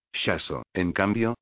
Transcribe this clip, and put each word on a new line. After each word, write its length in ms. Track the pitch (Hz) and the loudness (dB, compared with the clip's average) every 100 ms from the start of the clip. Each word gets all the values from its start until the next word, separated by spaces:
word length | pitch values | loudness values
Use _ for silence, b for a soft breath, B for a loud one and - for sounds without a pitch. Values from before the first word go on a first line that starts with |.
| _ | _
Shaso, 500 | - - 85 - 67 - | -4 -2 -2 -2 -8 -6
en 180 | 95 90 | -2 0
cambio, 460 | 80 98 110 113 120 | 2 2 2 0 -2